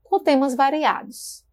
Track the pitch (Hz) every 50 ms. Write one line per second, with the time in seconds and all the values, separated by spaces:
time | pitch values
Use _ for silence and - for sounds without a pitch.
0 | _ _ 381 392 392 330 285 262 277 277 254 240 269 277 294 311 302 226 - -
1 | - 208 240 - - - - - _ _